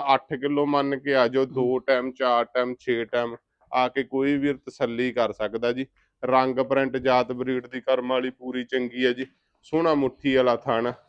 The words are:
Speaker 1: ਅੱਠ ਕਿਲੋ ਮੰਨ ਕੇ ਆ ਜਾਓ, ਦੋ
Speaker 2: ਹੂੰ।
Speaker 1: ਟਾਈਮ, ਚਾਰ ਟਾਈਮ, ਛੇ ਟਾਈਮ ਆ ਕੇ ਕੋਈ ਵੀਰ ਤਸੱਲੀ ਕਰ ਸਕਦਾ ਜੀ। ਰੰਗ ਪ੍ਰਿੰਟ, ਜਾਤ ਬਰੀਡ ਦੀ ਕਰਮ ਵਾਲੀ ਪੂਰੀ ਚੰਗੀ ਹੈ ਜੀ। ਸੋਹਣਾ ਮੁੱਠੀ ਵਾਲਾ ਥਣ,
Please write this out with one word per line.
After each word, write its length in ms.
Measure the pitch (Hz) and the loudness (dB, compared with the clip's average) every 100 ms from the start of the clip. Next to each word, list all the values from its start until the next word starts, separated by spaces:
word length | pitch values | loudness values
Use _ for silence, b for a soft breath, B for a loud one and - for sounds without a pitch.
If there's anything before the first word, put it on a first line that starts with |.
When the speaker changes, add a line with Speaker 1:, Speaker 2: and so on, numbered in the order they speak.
| 139 | 2
Speaker 1:
ਅੱਠ 200 | 135 - | 2 0
ਕਿਲੋ 320 | 139 143 143 147 | -6 -2 0 2
ਮੰਨ 340 | 143 139 139 | 0 0 -2
ਕੇ 160 | 139 135 | 0 2
ਆ 120 | 120 | 2
ਜਾਓ, 180 | 131 131 | 2 -2
ਦੋ 160 | 123 | 0
Speaker 2:
ਹੂੰ। 200 | 123 127 | 0 0
Speaker 1:
ਟਾਈਮ, 280 | - 127 131 | 0 0 -2
ਚਾਰ 340 | 131 127 120 117 | -2 0 0 0
ਟਾਈਮ, 300 | 127 123 123 | -2 -2 -4
ਛੇ 260 | - 117 113 | -4 -2 -2
ਟਾਈਮ 300 | 120 120 113 _ _ _ | -4 -4 -8 _ _ _
ਆ 140 | 127 127 | 0 0
ਕੇ 160 | 139 | -2
ਕੋਈ 340 | 120 131 139 143 | -4 -2 0 0
ਵੀਰ 200 | 143 131 | -2 -4
ਤਸੱਲੀ 540 | - - 123 117 127 | -10 -6 -4 -2 -2
ਕਰ 200 | 120 110 | 0 -2
ਸਕਦਾ 400 | 104 104 113 120 | -2 -6 -2 -2
ਜੀ। 140 | 127 135 _ _ _ 127 | -2 -8 _ _ _ 2
ਰੰਗ 340 | 131 131 127 | 2 4 0
ਪ੍ਰਿੰਟ, 380 | 131 135 131 131 | 0 0 0 0
ਜਾਤ 340 | 127 127 120 | 2 2 2
ਬਰੀਡ 360 | 123 127 127 120 | -4 -4 -4 -6
ਦੀ 140 | 127 | -8
ਕਰਮ 280 | 131 131 123 | -2 0 0
ਵਾਲੀ 200 | 127 131 | -2 -2
ਪੂਰੀ 340 | - 127 127 | -8 -8 -8
ਚੰਗੀ 420 | 120 131 120 123 127 | -4 -4 -4 0 0
ਹੈ 80 | |
ਜੀ। 120 | 123 131 _ _ _ | 0 -6 _ _ _
ਸੋਹਣਾ 300 | - 160 165 | -4 0 2
ਮੁੱਠੀ 420 | 147 131 - 143 131 | 2 0 -2 2 4
ਵਾਲਾ 200 | 127 117 | 4 2
ਥਣ, 360 | 135 113 120 120 | 0 0 -2 -6